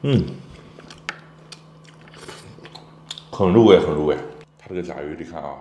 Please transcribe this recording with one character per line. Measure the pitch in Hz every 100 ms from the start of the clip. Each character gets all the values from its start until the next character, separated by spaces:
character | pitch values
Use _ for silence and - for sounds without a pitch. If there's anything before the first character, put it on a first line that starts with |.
嗯， | 143 127 - - - - - - - - - - - - - - - - - - - - - - - - - - - - - - -
很 | - 95
入 | 104 110
味， | 90
很 | 80
入 | 76 76
味。 | 73 - - - _
它 | -
这 | 92
个 |
甲 | 87 69
鱼， | 73 78
你 | 80
看 | 82
啊 | 71 67